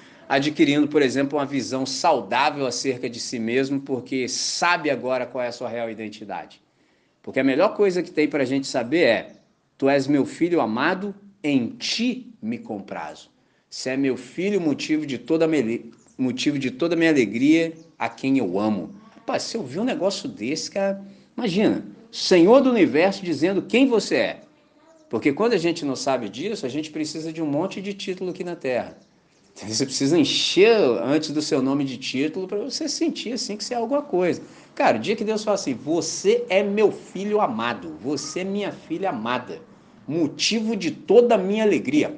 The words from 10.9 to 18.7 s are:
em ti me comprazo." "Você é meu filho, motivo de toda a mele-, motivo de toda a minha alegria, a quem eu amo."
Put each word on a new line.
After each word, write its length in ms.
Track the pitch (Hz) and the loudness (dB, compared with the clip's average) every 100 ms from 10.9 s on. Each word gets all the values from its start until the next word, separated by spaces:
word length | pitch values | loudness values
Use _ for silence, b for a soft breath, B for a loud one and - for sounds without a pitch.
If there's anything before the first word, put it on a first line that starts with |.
| 185 202 196 - _ | 0 -4 -10 -18 _
em 240 | 151 139 117 | 0 0 0
ti 640 | - - - 240 - - - | -4 -6 -2 -2 -2 -8 -10
me 160 | 110 117 | -8 -8
comprazo." 720 | - 104 92 92 78 78 - _ _ _ _ | -8 -12 -10 -10 -10 -12 -20 _ _ _ _
"Você 200 | - 131 | -10 -4
é 80 | 131 | 0
meu 180 | 139 123 | 0 0
filho, 460 | - - 185 202 | -4 -4 -2 0
motivo 440 | 165 139 - 156 147 | 0 -2 -2 -2 -2
de 120 | 120 | -6
toda 260 | - 160 | -2 2
a 40 | 160 | 4
mele-, 440 | 156 113 117 - - _ - | 2 0 -4 -8 -18 _ -4
motivo 400 | 127 123 - 143 | -2 0 -2 0
de 140 | 127 | -2
toda 240 | 127 170 170 | -2 0 2
a 20 | |
minha 120 | 165 | 4
alegria, 600 | 147 110 110 139 165 165 160 - - | 4 4 2 4 4 2 -4 -18 -8
a 80 | 117 | -8
quem 300 | - 135 135 | -4 0 0
eu 200 | 104 90 | 2 0
amo." 380 | 107 | 0